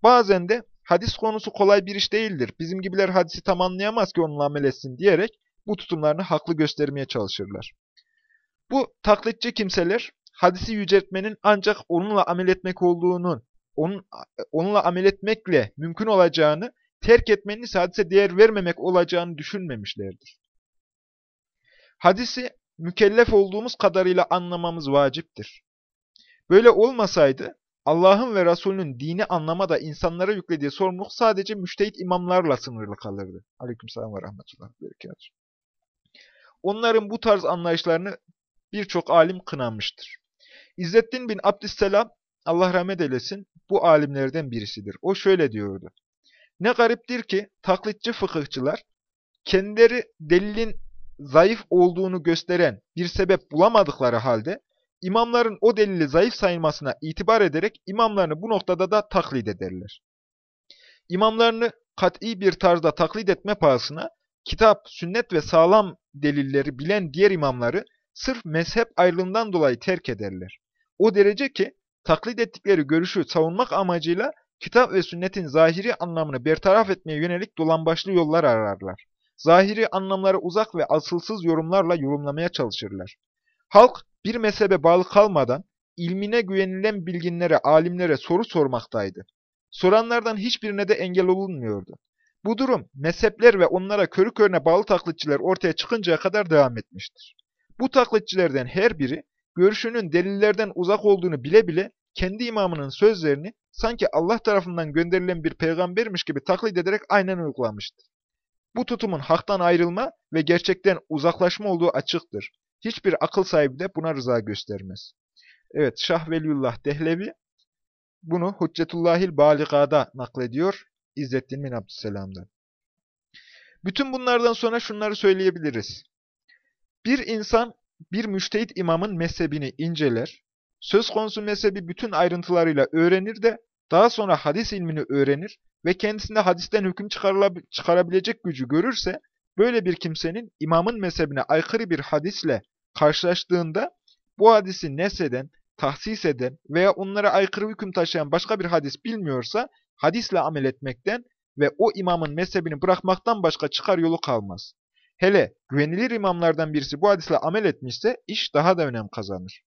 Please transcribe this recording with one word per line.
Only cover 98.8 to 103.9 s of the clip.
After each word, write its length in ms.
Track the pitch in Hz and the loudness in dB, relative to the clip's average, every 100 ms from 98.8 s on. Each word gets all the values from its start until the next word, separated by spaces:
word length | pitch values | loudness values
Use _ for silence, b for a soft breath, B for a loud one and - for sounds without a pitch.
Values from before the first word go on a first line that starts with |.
| 220 165 | 0 0
biri 240 | 135 135 - _ _ - | -4 -4 -10 _ _ 2
görüşünün 560 | 185 214 233 233 190 | 2 4 -4 -4 -2
delillerden 600 | 160 180 202 208 202 214 190 | -2 -2 2 2 2 -2 -2
uzak 300 | 180 208 208 | 0 2 4
olduğunu 380 | 196 180 151 | 4 2 -4
bile 240 | 123 196 220 | 4 4 4
bile 240 | 160 202 _ _ | -2 -4 _ _
kendi 300 | - 185 208 | -6 -6 -4
imamının 460 | 240 220 190 165 139 | -6 -2 -2 -2 -8
sözlerini 640 | - 208 214 156 139 170 - _ | 4 4 4 0 -2 -4 -16 _
sanki 360 | - 220 | -4 -4